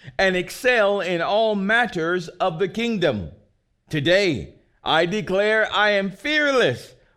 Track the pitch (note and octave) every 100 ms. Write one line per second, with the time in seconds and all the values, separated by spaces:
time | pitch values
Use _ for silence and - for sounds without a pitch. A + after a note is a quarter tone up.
0 | - - F#3+ F#3 F3+ - B3+ A#3+ G3+ G3+
1 | F3 F3 D#3 G#3 A3 G#3 G3 A3+ A#3+ E3+
2 | D#3+ F3+ E3 - F#3 D#3+ F#3+ G3+ A#3 G#3+
3 | E3 G#2 D#2 - _ _ _ _ _ D#3
4 | C#3+ F#3 G3 A#2+ C#2+ - _ _ - D3+
5 | F3 G#3+ D#3+ F#3+ G#3+ A3 G#3+ F#3 G#3 G3+
6 | G3 F#3+ C#4+ D4+ C#4+ C4 F3 B2 - -
7 | _